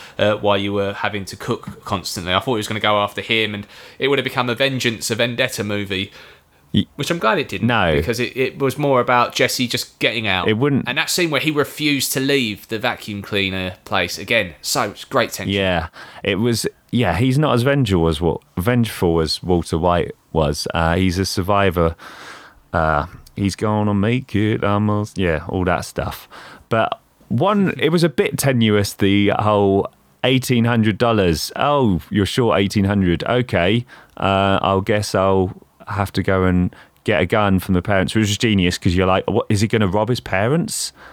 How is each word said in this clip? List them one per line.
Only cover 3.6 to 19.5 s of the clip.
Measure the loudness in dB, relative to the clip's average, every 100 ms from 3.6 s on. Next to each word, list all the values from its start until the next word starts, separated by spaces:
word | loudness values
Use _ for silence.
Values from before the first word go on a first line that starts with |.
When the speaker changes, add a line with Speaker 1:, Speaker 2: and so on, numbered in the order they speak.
| -12 -20 -20 -4
Speaker 1:
it | 0
would | 0
have |
become | 0 -2 -2
a |
vengeance, | 0 -2 0 -2 -2 -4
a |
vendetta | -2 -2 -2 -4 -4
movie. | -4 -4 -4 -6 -6 -10 -20 -20 _ _ _
Speaker 2:
Y- | -2 -2 -4
Speaker 1:
Which | -4
I'm | -2
glad | 0 0
it | -2
didn't, | -2 0
Speaker 2:
No. | 2 4 2
Speaker 1:
because | 0 -2
it, | -4 -2
it | -4 -2
was | -4 0
more | 0 2
about | 2 2 0
Jesse | 0 -2 0 -2
just | -4 -8 -4
getting | -4 -2 -2
out. | 0 0
Speaker 2:
It | 0
wouldn't. | 0 0 -2
Speaker 1:
And | -4
that | -2
scene | -2 -2
where | -2
he | -2
refused | -2 -2 -2 -2 0 -2
to | -2
leave | 0 0 -2 -6 -8
the | -6
vacuum | -4 -6 -8 -10
cleaner | -4 -2 -2 -2 -6 -8 -4
place, | -2 -2 -4
again, | -2 -2 -2 -8
so | -6 -4 -4
it's | -8 -4
great | -2 -2
tension. | -4 -4
Speaker 2:
Yeah, | 0 0 0 -4 -10 -20 -6
it | -2
was. | 0 2 0 -4 -8 _
Yeah, | 0 2 2
he's | 2 2
not | 2
as | 2
vengeful | 2 2 2 2 2
as | 2
Wa-, | 0 -2 -6 -4
vengeful | 0 0 0 0 0 2
as | 0 -2
Walter | 0